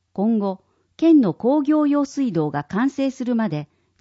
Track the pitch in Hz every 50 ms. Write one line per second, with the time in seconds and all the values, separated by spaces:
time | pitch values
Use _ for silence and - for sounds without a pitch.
0 | _ _ - - 196 226 233 214 202 196 185 - _ _ _ _ _ _ _ -
1 | 311 330 320 294 233 180 151 - - 240 285 311 277 277 311 302 302 285 285 285
2 | 277 269 - 277 269 240 170 165 151 147 139 147 143 - 190 202 254 277 - -
3 | 269 269 247 - 247 233 247 226 220 208 156 147 147 - _ _ _ _ _ _